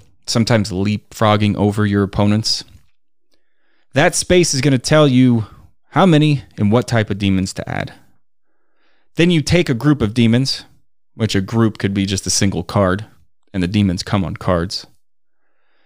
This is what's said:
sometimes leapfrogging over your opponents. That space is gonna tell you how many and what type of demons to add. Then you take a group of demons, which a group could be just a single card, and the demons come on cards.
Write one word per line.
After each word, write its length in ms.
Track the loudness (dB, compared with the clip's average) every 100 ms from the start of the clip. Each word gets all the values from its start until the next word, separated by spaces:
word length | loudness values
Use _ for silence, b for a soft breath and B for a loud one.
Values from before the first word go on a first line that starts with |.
| -20 _ -6
sometimes 440 | -2 0 0 0
leapfrogging 840 | -4 -4 -4 -8 -2 0 2 0 0
over 300 | -2 0 -2
your 160 | 0
opponents. 600 | -2 0 0 0 -2 -6 -8 -20 _ _ _ _ _ _ _ _ _ _ _
That 200 | 0 0
space 380 | 0 2 2 2
is 80 | 0
gonna 180 | 0 0
tell 300 | 2 4 4
you 380 | 4 4 2 -2 b b _ _
how 140 | 2
many 380 | 4 4 4 0 -4 -2
and 120 | 0
what 160 | 0 0
type 220 | -2 -2
of 100 | -2
demons 360 | 0 0 -2
to 140 | -8 -10
add. 260 | -8 -10 -14 _ _ _ _ _ _ _ _ _ _ _ 0
Then 140 | 2
you 100 | 2
take 280 | 2 0 0
a 40 |
group 280 | 0 0 0
of 100 | 0
demons, 520 | 2 2 2 0 -6 -12 _ _ _ _
which 200 | -6 -2
a 60 | -2
group 380 | -2 0 0 0
could 160 | -4
be 100 | -2
just 220 | -2 -4 -4
a 40 |
single 320 | -2 -2 -2
card, 420 | -4 0 0 -2 -6 _ _ _ _
and 100 | -4
the 60 | -2
demons 340 | 0 0 -2
come 220 | -4 -4
on 100 | -4 -6
cards. 480 | -2 -2 -2 -8 -14 _ _ _ _ _ _ _ _ _